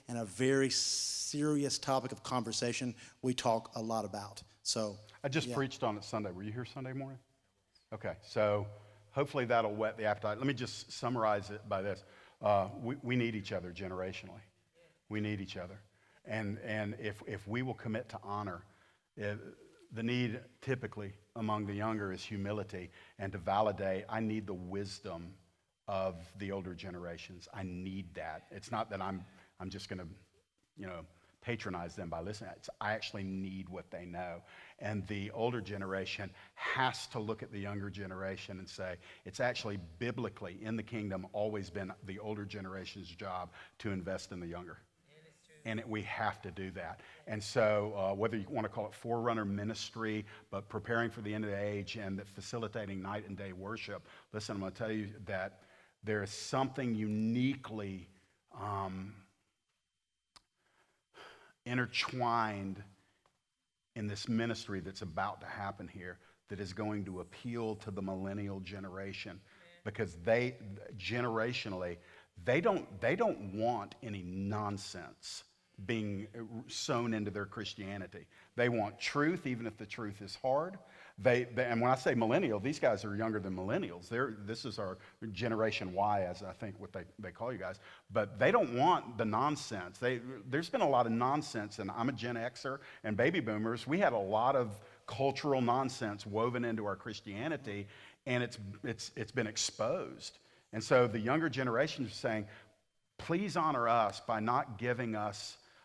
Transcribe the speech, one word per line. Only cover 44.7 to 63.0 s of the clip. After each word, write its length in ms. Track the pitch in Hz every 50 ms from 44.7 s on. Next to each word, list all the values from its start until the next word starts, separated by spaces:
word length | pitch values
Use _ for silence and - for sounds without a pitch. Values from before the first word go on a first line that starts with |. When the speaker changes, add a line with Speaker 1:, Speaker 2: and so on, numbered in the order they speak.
| 78 - - _ _ _ _ _ - 156 156 - - _ _ - - - -
Speaker 2:
And 160 | 113 110 110
it, 80 | - 120
we 140 | 107 107 95
have 380 | - - - 110 107 98 -
to 100 | - 101
do 200 | 82 92 95 92
that. 300 | 92 92 85 80 92 - - - - - - -
And 140 | 110 107
so, 520 | 104 - - 127 113 107 107 104 104 107 104 101
uh, 160 | 95 95 98
whether 220 | 98 107 113 104
you 100 | 113 98 -
wanna 200 | 147 123 110 110
call 180 | - 117 104 104
it 60 | -
forerunner 520 | - - 117 117 117 113 120 113 113 107
ministry, 800 | 98 98 101 104 110 110 107 - - - 113 113 110 107 107 104 104 - - - -
but 160 | - 98 101 -
preparing 420 | - 110 101 120 120 117 117 113
for 120 | 110 -
the 120 | 107 104 107
end 120 | 107 110
of 60 | 104
the 100 | 101 98
age 340 | 104 104 104 101 98 - -
and 240 | 113 104 95 98 95
the 60 | 101
facilitating 760 | 101 - - 95 - - 120 113 104 101 117 104 98 98 95
night 240 | 92 98 104 107 104 92
and 100 | 101 92
day 160 | 101 98 92
worship, 520 | 90 95 101 110 107 - - 101 90 - - - - - _ -
listen, 220 | 107 104 - 110
I'm 40 | 101
gonna 100 | 95 95
tell 200 | 95 - 117 110
you 180 | 110 110 107 101 104 107 104
that 360 | - 101 92 92 101 - - - - - - - _ _ _ -
there 200 | 107 107 104 101
is 80 | 95
something 640 | - - - - - 131 135 131 131 - 135 123 113
uniquely, 1120 | 107 107 107 107 107 110 110 117 123 127 131 139 131 - - 110 107 104 98 95 92 90 - - _ _ _ _ _ _ _ - -
um, 560 | 98 104 101 98 98 95 92 92 95 101 107 98 95 _ _ _ _ _ _ _ _ _ _ _ _ _ _ _ _ _ _ _ _ _ - - _ _ _ _ _ _ _ _ _ _ _ _ _ _ _ - - - - - - - _ _ -
intertwined 1160 | 120 123 127 123 120 - - - - - 127 123 117 117 117 113 110 104 101 98 98 95 98 101 - - _